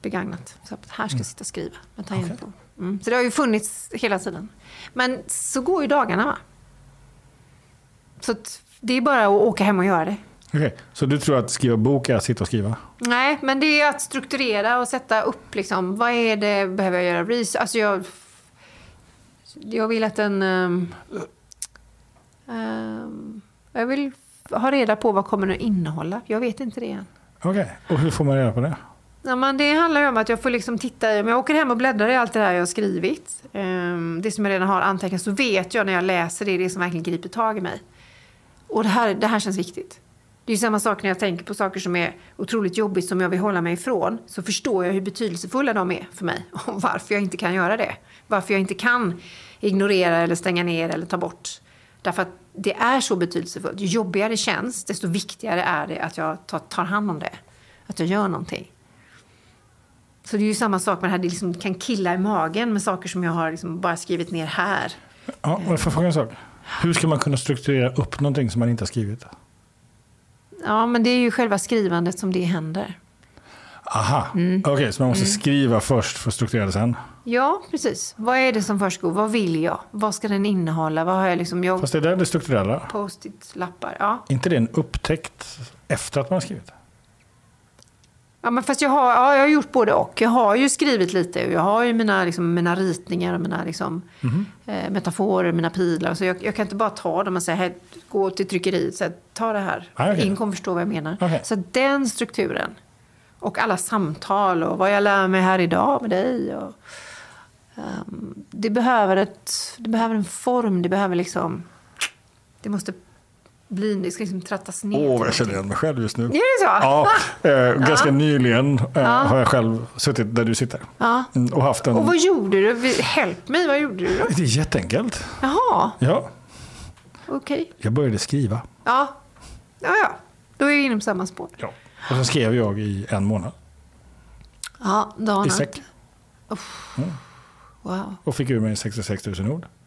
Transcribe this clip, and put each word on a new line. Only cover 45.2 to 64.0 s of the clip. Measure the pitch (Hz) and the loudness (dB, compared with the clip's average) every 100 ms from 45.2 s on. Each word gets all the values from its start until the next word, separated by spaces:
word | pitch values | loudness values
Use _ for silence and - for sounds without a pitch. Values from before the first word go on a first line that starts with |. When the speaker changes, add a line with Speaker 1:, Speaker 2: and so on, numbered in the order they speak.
| 226 170 180 262 277 | -6 -6 -4 -2 0
Speaker 1:
de | 214 180 | 0 -2
är | 175 185 | -4 -8
för | - | -6
mig | 175 - - | -4 -4 -8
<laughs> | - - | -10 -8
och | 202 | -4
varför | 240 - - | -2 -4 -2
jag | 202 | -2
inte | 196 175 | -2 -4
kan | 175 | -2
göra | 190 175 226 | 0 0 0
det. | 202 - - - _ | -2 -6 -18 -20 _
Varför | 208 180 | -2 0
jag | 196 | 0
inte | 190 | 0
kan | 185 240 247 202 175 - - - - | 0 0 2 0 -4 -12 -20 -20 -4
ignorera | 208 190 202 190 175 165 | 0 2 2 4 4 2
eller | 170 | 2
stänga | 170 185 175 | 0 0 0
ner | 175 165 165 | 0 -2 -2
eller | 160 170 | -4 -4
ta | 180 | -4
bort. | 175 - - - _ _ _ _ | -4 -8 -14 -16 _ _ _ _
Därför | - 170 | -6 -4
att | 185 - _ | -6 -8 _
det | - 202 | -6 -4
är | - 233 262 | 0 2 2
så | - 190 | 2 0
betydelsefullt. | 175 175 175 - 190 196 | 0 -4 -8 -8 -8 -4
Ju | 196 | -2
jobbigare | 226 190 190 214 | -2 0 -2 0
det | 220 | 0
känns, | - 180 247 - | -2 -2 -4 -8
desto | - - 180 | -8 -6 -2
viktigare | 175 - - 226 175 | -4 -6 -10 -4 -2
är | 175 156 151 | 0 -2 -4
det | 156 | -6
att | 165 - | -6 -4
jag | 156 160 - | -6 -6 -8
tar, | 160 | -10
tar | - - | -6 -6
hand | 180 208 208 | -2 -2 -2
om | 156 | -4
det. | - - _ - - - - | -6 -10 _ -20 -20 -20 -14
Att | - | -4
jag | 165 | 0
gör | 202 196 | 0 0
någonting. | 160 170 - - _ _ _ _ - _ _ _ _ _ _ _ _ _ _ | -4 -6 -10 -12 _ _ _ _ -20 _ _ _ _ _ _ _ _ _ _
Så | - 208 | -6 0
det | |
är | 214 | 0
ju | |
samma | 208 226 185 | 2 0 0
sak | 185 175 | 0 0
med | 185 | 0
det | |
här, | 180 | 0
det | 175 | -2
liksom | 170 185 | -4 -6
kan | 175 202 | -4 -6
killa | 185 - 214 180 | -6 -2 0 0
i | 185 | 0
magen | 202 202 160 190 240 | 0 0 0 -2 0
med | 202 | 0
saker | 202 180 180 | -2 -4 -6
som | 185 | -4
jag | 170 | -2
har | 165 160 | 0 -2
liksom | 165 170 165 | -4 -8 -4
bara | 185 | -2
skrivit | 165 | -2